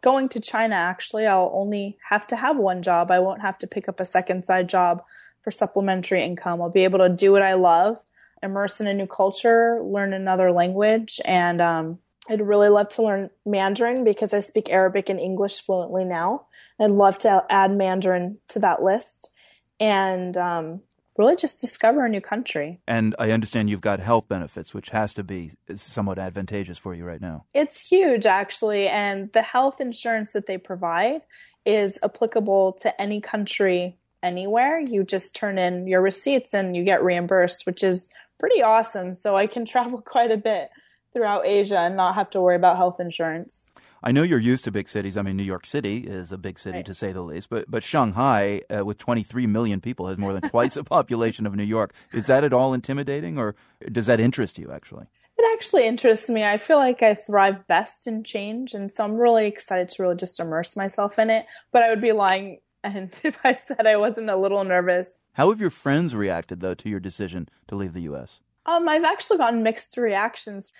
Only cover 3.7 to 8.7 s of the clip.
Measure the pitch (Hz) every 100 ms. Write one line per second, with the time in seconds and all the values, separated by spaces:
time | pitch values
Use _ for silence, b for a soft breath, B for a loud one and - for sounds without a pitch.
3.7 | - - 185 185 185 185 185 - 185 180
4.7 | 190 180 175 b b b b - - 196
5.7 | - 196 185 180 185 143 175 185 175 170
6.7 | 196 185 190 185 175 196 196 196 185 180
7.7 | 170 196 226 _ b b b 196 196 202